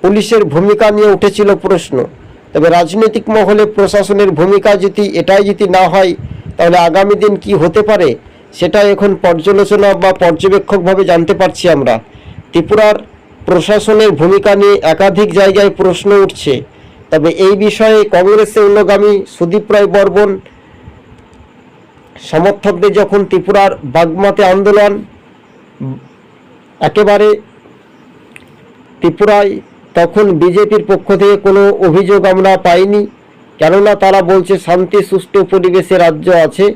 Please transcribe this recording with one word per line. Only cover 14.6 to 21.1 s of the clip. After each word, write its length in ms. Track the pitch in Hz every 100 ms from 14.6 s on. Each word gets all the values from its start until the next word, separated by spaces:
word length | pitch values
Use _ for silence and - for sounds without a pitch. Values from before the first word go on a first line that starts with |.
নিয়ে 140 | 202 202 233
একাধিক 360 | 208 196 180 208 170
জায়গায় 320 | 196 190 202 196
প্রশ্ন 300 | 196 175 202 202
উঠছে। 280 | 196 - - 127 135 - - - -
তবে 200 | 160 147 - 190
এই 80 | 202
বিষয়ে 340 | 208 208 220 220 208
কংগ্রেসের 540 | 175 185 214 214 220 202
অনুগামী 420 | 202 185 196 208 202 -
সুদীপ 320 | - 170 202 208
রায় 180 | 220 196
বর্মন 360 | 190 196 190 208 190 - _ _ - - - _